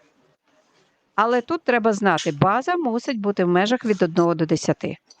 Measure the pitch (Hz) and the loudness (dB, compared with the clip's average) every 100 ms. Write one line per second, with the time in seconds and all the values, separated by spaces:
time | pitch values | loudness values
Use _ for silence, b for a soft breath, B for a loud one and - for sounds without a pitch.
0 | _ _ _ _ _ _ _ _ _ _ | _ _ _ _ _ _ _ _ _ _
1 | _ - 220 247 240 339 - 240 220 202 | _ -2 0 0 -2 -4 0 0 2 2
2 | 196 160 175 147 185 220 269 359 285 226 | 2 2 0 0 2 2 0 -2 -2 -4
3 | - 233 202 202 180 175 208 247 226 196 | -4 -4 -2 0 2 2 2 0 0 0
4 | 175 170 170 165 160 165 - 151 - 156 | 0 2 0 0 0 0 0 -4 -6 -10
5 | _ _ | _ _